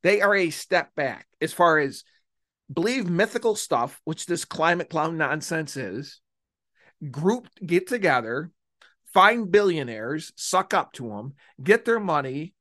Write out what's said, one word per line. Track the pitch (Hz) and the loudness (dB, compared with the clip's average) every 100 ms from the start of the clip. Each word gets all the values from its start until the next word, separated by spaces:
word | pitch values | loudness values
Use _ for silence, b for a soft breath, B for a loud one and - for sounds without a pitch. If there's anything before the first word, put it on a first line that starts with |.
They | 175 208 | 2 4
are | 202 | 4
a | 202 175 | 2 0
step | 151 - 180 - | -4 -2 -2 -2
back | - 135 104 - _ | -4 -4 -6 -16 _
as | 160 | -6
far | - 175 156 | 4 4 4
as | 139 139 - _ _ _ _ _ _ | 0 -6 -20 _ _ _ _ _ _
believe | 139 190 262 185 | -2 -2 0 0
mythical | 175 220 240 233 | 2 2 2 -2
stuff, | 208 - 127 123 - | -2 0 0 -2 -6
which | - 160 | -10 -10
this | - 170 - | -4 -4 -4
climate | - 160 175 170 | 0 2 2 -2
clown | 160 160 165 | -2 -2 -2
nonsense | 147 151 - 165 151 139 | -2 -2 -4 -6 -6 -8
is, | 110 98 147 - _ _ _ _ _ b b _ 151 | -8 -8 -12 -18 _ _ _ _ _ b b _ -12
group, | 127 175 240 240 _ | -2 0 0 -4 _
get | 170 170 180 | -2 -2 0
together, | 247 185 127 113 123 170 _ _ _ b b _ | 0 2 2 0 -6 -8 _ _ _ b b _
find | 190 196 233 208 | 6 6 4 4
billionaires, | 190 202 165 127 110 113 156 156 | 4 4 0 -4 -8 -6 -8 -10
suck | - - 185 185 | -12 -2 0 2
up | 196 - | -2 -2
to | - 120 104 | -10 -10 -10
'em, | 120 - b b | -12 -16 b b
get | 135 226 | 2 2
their | - 226 | 4 -2
money | 196 151 135 139 180 _ | 0 -2 -2 -8 -10 _